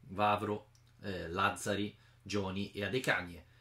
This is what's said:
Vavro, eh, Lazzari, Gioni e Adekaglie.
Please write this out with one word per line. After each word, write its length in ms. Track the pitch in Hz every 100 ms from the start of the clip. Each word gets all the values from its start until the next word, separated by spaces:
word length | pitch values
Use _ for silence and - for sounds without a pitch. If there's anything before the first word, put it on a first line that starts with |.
Vavro, 680 | - 95 104 104 104 104 - - - -
eh, 260 | 98 92 82
Lazzari, 680 | 90 101 - 107 98 104 - - -
Gioni 480 | 98 101 95 95 98
e 100 | 98 98
Adekaglie. 600 | 127 135 107 87 82 - -